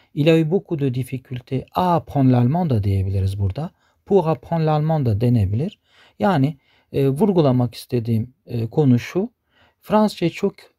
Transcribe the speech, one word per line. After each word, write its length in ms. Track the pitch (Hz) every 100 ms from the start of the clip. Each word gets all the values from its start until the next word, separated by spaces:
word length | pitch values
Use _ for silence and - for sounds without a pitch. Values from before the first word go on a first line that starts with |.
| _
Il 200 | - 151
a 40 | 160
eu 140 | 156
beaucoup 300 | 190 - 160
de 120 | 139
difficultés 720 | 123 123 127 - 123 - 131 - -
à 200 | 180 170
apprendre 360 | - 143 131
l'allemand 380 | 123 123 165 170
da 140 | 117
diyebiliriz 560 | 98 98 95 98 95 98
burada. 320 | 98 98 165 _ _ _ -
Pour 220 | 196 160
apprendre 380 | 156 - 170 156
l'allemand 400 | 151 151 160 123
da 160 | 104
denebilir. 580 | 120 120 95 107 175 - _ _ _ -
Yani, 380 | 208 165 135 151 _ _ _
e, 160 | 143 139
vurgulamak 680 | 139 208 175 143 123 120 -
istediğim, 580 | - 123 113 113 117 _ -
e, 220 | 120 113
konu 320 | - 143 123
şu. 320 | - 175 220 _ _ _ _ _
Fransızcayı 500 | - 208 214 - 170
çok, 240 | - 196 - -